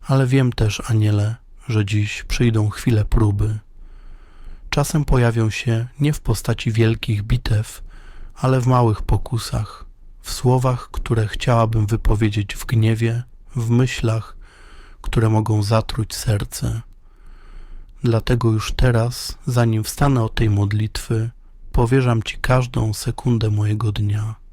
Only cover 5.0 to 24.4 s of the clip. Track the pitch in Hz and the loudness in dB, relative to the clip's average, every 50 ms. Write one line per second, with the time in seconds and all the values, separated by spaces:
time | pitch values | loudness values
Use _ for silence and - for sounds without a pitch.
5 | 143 - - 127 120 117 113 117 113 110 104 - - 120 117 113 117 123 - - | 2 2 4 4 4 4 2 2 0 0 0 -2 -2 0 0 0 -2 -6 -4 -2
6 | 147 143 151 - - - 117 101 - - 117 - - 127 110 110 113 110 117 117 | 0 0 0 -2 -2 -2 -2 -2 0 -4 -4 -2 -2 -2 2 4 4 2 2 0
7 | - - 113 101 101 110 123 123 - - 113 104 110 - - - - - - - | -2 -2 -2 -2 0 0 0 0 2 0 0 0 0 -4 -8 -16 -16 -16 -16 -18
8 | - - - - - - - - - 131 131 131 120 127 127 123 123 113 107 - | -20 -18 -16 -16 -16 -16 -14 -2 0 2 2 4 4 4 4 4 4 4 2 0
9 | - - - 104 - - - 113 - - - 120 110 - - - - - - - | 0 0 0 0 0 -2 -6 -6 -6 -4 -4 -4 -4 -6 -10 -16 -18 -20 -20 -20
10 | - - - - - - - - - 127 123 127 123 135 127 120 - - - - | -20 -20 -20 -20 -12 -10 -10 -2 2 2 2 4 2 0 -2 -2 -6 -8 -8 -8
11 | - - 123 113 110 107 - - - - 120 117 113 113 113 113 107 101 113 110 | -4 -2 0 0 0 -2 -2 -4 0 2 2 2 2 2 2 0 0 0 0 0
12 | - - 113 101 113 110 101 104 101 - - - - - - 113 110 110 113 110 | 2 2 2 4 2 0 0 0 -4 -4 -6 -12 -6 -2 0 2 2 2 2 2
13 | 117 117 113 120 123 - - - - - - 127 113 113 120 120 131 127 - - | 0 -2 -2 -2 -6 -8 -14 -20 -20 -10 -8 -6 -2 2 2 4 2 2 0 -2
14 | - 117 110 113 110 - - - - - - - - - - - - - - - | -2 0 0 -2 -4 -8 -14 -18 -20 -20 -20 -20 -20 -20 -20 -20 -20 -20 -20 -12
15 | - - - 123 113 110 110 107 110 110 110 107 104 98 113 110 107 - - - | -10 -2 0 2 2 4 4 2 2 2 2 0 2 2 2 2 0 0 -4 -4
16 | 117 - - - - - 110 101 - - - - - 120 113 113 117 - - - | -4 -4 -6 -6 -2 0 0 0 0 -6 -8 -6 -4 -4 -4 -4 -8 -12 -20 -20
17 | - - - - - - - - - - - - - - - - - - - - | -20 -20 -20 -20 -20 -20 -20 -20 -20 -20 -18 -18 -16 -16 -16 -16 -16 -18 -20 -4
18 | - 123 113 113 - - 127 117 113 113 110 110 104 - - - 131 127 120 117 | -2 0 0 0 2 2 0 2 2 2 2 2 0 -2 0 2 2 4 4 4
19 | 113 120 123 - - - - - - - 123 123 120 117 110 110 107 - - - | 2 0 -2 -6 -10 -10 -12 -10 -6 -2 0 2 2 2 2 0 -2 -4 -2 0
20 | 147 143 139 123 113 110 - - 113 107 101 101 101 101 104 104 107 107 - - | 2 2 2 2 0 0 0 0 2 2 4 2 2 2 0 0 -2 -2 -4 -8
21 | - - 117 110 113 117 - - - - - - - - - - 123 113 127 135 | -6 -4 -2 -2 -2 -4 -6 -12 -20 -20 -20 -20 -20 -4 0 0 2 4 4 2
22 | 131 123 120 113 101 - - - - - 127 127 127 123 - 120 113 110 107 - | 4 4 2 0 0 -4 -8 -6 0 2 2 2 2 0 -2 -2 -2 -2 -2 -4
23 | - - 120 - - 127 120 113 110 110 104 104 104 107 107 107 110 107 101 104 | -4 -6 -6 -2 0 0 2 2 2 0 0 0 0 0 0 0 0 -2 -2 0
24 | 104 104 104 104 107 107 110 - | -2 -2 0 -2 -2 -4 -8 -10